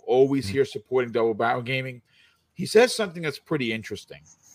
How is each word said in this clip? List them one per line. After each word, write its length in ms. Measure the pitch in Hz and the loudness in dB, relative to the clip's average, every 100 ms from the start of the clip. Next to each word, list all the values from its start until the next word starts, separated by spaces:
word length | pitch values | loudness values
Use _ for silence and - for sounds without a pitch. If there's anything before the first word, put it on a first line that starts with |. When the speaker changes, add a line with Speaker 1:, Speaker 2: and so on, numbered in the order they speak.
| - | 0
Speaker 1:
always 380 | 123 135 139 98 | 4 4 4 -2
Speaker 2:
Mm-hmm. 60 | |
Speaker 1:
here 120 | 135 | 0
supporting 480 | 131 - - 127 120 | 0 -2 -2 -2 0
Double 220 | 117 113 | 0 0
Barrel 280 | 107 117 127 | 0 0 -2
Gaming. 400 | 120 131 131 123 _ _ _ _ _ | -4 -6 -6 -12 _ _ _ _ _
He 120 | - - | -12 2
says 280 | 220 240 | 4 4
something 280 | - 202 165 | 2 -6 -4
that's 160 | 185 - | -8 -8
pretty 340 | - 156 120 | -6 -4 -2
interesting. 480 | 110 104 101 - 71 76 _ _ | -4 -8 -14 -14 -20 -20 _ _